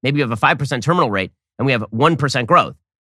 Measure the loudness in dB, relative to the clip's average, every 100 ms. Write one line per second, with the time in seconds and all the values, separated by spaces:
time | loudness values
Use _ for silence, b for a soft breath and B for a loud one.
0 | -2 -2 -2 0 0 2 -2 -4 0 0
1 | 0 -2 -4 _ _ -4 -2 -2 -2 0
2 | 2 2 -2 -2 2 2 2 -4 _ _